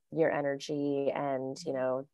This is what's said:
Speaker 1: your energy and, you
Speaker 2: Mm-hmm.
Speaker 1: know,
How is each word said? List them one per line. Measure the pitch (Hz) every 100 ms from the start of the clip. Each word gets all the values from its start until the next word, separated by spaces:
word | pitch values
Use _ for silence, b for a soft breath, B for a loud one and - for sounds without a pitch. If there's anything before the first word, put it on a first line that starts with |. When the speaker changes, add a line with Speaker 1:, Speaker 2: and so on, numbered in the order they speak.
| _
Speaker 1:
your | 147 160
energy | 147 143 139 - 147 143 143 139
and, | - 143 135 131 139 -
you |
Speaker 2:
Mm-hmm. |
Speaker 1:
know, | 135 127 127 139